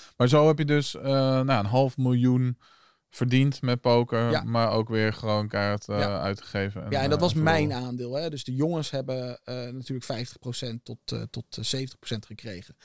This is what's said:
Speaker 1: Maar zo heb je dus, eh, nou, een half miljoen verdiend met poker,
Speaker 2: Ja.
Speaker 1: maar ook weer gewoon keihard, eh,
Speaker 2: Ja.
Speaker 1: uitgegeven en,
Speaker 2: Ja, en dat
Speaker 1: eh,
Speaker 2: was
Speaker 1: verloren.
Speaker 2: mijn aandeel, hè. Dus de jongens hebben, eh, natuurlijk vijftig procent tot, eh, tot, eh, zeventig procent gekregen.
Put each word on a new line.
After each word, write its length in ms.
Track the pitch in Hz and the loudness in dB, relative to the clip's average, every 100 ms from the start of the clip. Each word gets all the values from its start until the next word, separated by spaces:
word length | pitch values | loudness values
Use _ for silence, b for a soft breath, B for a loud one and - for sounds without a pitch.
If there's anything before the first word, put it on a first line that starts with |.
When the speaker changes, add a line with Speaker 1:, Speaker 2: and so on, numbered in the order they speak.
| B - | B 0
Speaker 1:
Maar 100 | 123 | 4
zo 200 | 147 156 | 8 6
heb 100 | 151 | 6
je 80 | 147 | 2
dus, 300 | 147 139 - | 2 0 -4
eh, 80 | |
nou, 460 | 135 135 135 131 135 | 0 2 2 2 2
een 160 | 123 101 | 2 2
half 320 | 127 135 - | 2 2 2
miljoen 600 | 127 123 127 127 127 120 b b b b _ | 2 4 4 4 2 -4 b b b b _
verdiend 520 | - 123 131 139 135 | -4 2 4 2 0
met 200 | 127 123 | -2 0
poker, 500 | 127 120 120 117 117 | 4 4 4 0 2
Speaker 2:
Ja. 120 | 107 | 0
Speaker 1:
maar 280 | 110 117 113 | 0 0 2
ook 180 | 110 110 | 2 0
weer 240 | 110 110 | 0 0
gewoon 340 | 107 110 107 107 | 0 -2 -2 0
keihard, 400 | 101 101 104 - | -2 0 -2 -2
eh, 100 | 104 | -2
Speaker 2:
Ja. 200 | 101 98 | -2 -2
Speaker 1:
uitgegeven 600 | 98 101 - 104 98 98 | -4 -6 -6 -4 -4 -4
en, 80 | - | -4
Speaker 2:
Ja, 100 | 139 | -2
en 80 | 139 | 0
dat 80 | 151 | 2
Speaker 1:
eh, 60 | |
Speaker 2:
was 80 | 175 | 2
Speaker 1:
verloren. 340 | 156 160 160 151 | 2 2 2 0
Speaker 2:
mijn 160 | 123 | -2
aandeel, 300 | 127 123 120 135 | -6 -8 -6 -6
hè. 140 | 165 | -6
Dus 140 | 143 | -8
de 120 | - 127 | -6 -2
jongens 340 | 156 165 151 | -2 -2 -4
hebben, 500 | 139 135 131 123 120 | -6 -6 -6 -8 -10
eh, 120 | - 123 | -10 -10
natuurlijk 480 | 123 131 127 131 - | -10 -10 -8 -8 -6
vijftig 340 | 117 123 - | -8 -8 -10
procent 460 | 123 120 123 117 - | -10 -8 -8 -10 -12
tot, 260 | 117 - | -14 -8
eh, 100 | 117 | -8
tot, 360 | 107 120 - - | -8 -10 -12 -8
eh, 60 | |
zeventig 340 | 110 135 131 - | -4 -4 -6 -12
procent 260 | - 110 - | -8 -8 -8
gekregen. 520 | 107 113 92 - - | -14 -14 -14 -16 -20